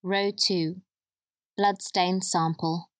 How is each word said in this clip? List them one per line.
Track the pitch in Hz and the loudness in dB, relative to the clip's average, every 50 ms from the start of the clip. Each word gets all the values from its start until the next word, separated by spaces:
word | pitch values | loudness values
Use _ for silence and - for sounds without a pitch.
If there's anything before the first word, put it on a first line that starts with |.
Row | - 180 196 196 202 202 208 | -2 0 0 2 0 0 0
two. | - - - 196 175 160 160 180 185 _ _ _ _ _ _ _ _ _ _ _ _ _ _ _ | 0 0 0 2 0 0 -2 -4 -8 _ _ _ _ _ _ _ _ _ _ _ _ _ _ _
Blood | - - 202 196 - | 2 2 2 2 0
stain | - - - 196 180 180 185 190 | -4 -2 0 0 2 2 2 0
sample. | 190 - - 175 165 160 160 - - 160 160 170 170 _ _ | 0 2 2 2 2 0 -2 -2 -2 -2 -2 -4 -6 _ _